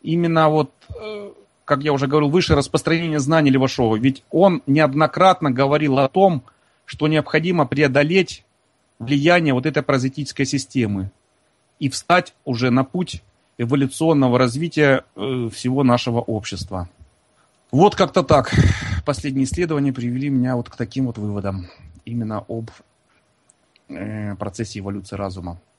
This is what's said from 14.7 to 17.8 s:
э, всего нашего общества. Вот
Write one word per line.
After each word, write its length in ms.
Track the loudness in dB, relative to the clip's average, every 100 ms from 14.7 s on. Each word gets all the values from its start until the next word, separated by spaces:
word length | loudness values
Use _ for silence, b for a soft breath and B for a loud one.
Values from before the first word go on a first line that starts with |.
| 2 4 4 0 -8
э, 340 | -6 -4 -6
всего 320 | -6 -2 2
нашего 340 | 4 2 0 -4
общества. 680 | -2 -6 -6 -10 -8 -8 -10 _ -20 _ _ _ _ _ _
Вот 240 | 4